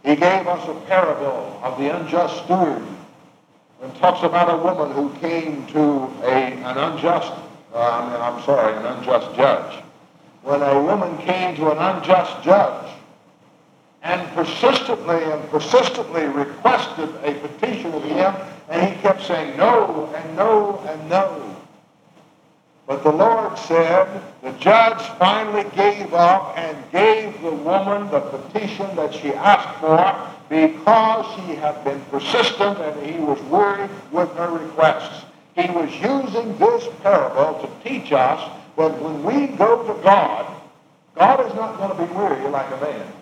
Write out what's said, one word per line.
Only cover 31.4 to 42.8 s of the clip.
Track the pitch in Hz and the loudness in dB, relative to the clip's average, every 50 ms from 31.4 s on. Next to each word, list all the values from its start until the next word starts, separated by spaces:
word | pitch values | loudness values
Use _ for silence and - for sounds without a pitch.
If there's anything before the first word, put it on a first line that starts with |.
| 185 175 156 | -10 -10 -8
had | 156 151 151 147 - - | -4 -4 -4 -4 -2 -6
been | 139 139 139 135 - | -6 -6 -6 -8 -6
persistent | 139 139 - - - 240 226 - - - 202 202 202 180 | -6 -6 -4 0 2 2 2 2 2 0 0 0 0 -2
and | 165 151 151 147 143 | -6 -6 -6 -8 -8
he | 151 160 170 | -8 -6 -4
was | 156 147 139 143 135 | -2 -2 -2 -4 -2
weary | 131 156 196 208 202 202 196 196 196 - - - - | 0 2 4 4 2 0 -4 -6 -8 -10 -14 -14 -4
with | 147 170 180 - - | -2 -2 -2 0 -2
her | 170 170 175 | -6 -4 -4
requests. | 165 165 151 156 151 156 160 156 - - - - - - - - _ _ _ _ _ | -4 -6 -8 -6 0 4 4 4 4 0 -6 -10 -14 -16 -18 -20 _ _ _ _ _
He | - - - | -2 -2 -2
was | 175 170 160 139 - - | -2 -2 -4 -4 -6 -4
using | 175 240 277 277 262 220 190 233 233 220 202 | -2 -2 0 -2 -2 -2 -4 -4 -4 -4 0
this | - - 453 240 - - - - - - | 2 4 4 4 2 -4 -6 -12 -2 2
parable | 196 202 160 139 - - 131 147 160 - - | 4 4 4 2 0 2 0 0 0 0 -6
to | - - - - - | -10 -12 -12 -12 -8
teach | 233 269 220 - - | -8 -8 -6 -2 0
us | 147 131 127 120 - - - - - - - - - | 2 2 4 2 0 -2 -6 -12 -14 -18 -20 -10 -2
that | - 160 156 143 - | 0 0 0 0 -4
when | 151 160 156 147 147 | -8 -8 -8 -4 -4
we | 196 254 285 285 262 - | 0 0 0 0 -2 0
go | - 190 226 233 233 - | 2 4 4 4 2 2
to | 214 - 156 | -6 -8 2
God, | 165 190 202 196 156 117 107 110 - 95 95 - - - _ _ _ _ _ _ _ _ _ | 6 6 6 6 4 0 -2 -4 -6 -8 -12 -16 -20 -20 _ _ _ _ _ _ _ _ _
God | 156 180 226 269 262 247 | 4 6 6 6 4 2
is | 220 - | -2 -2
not | 214 220 208 - | -6 -6 -6 -6
gonna | 185 196 190 185 | -6 -6 -6 -4
be | 170 170 170 175 | -4 -6 -6 -4
weary | 190 208 185 139 - 135 143 | -2 -2 -2 -2 -2 -4 -4
like | 147 135 131 - | -4 -4 -4 -6
a | 131 - | -6 -6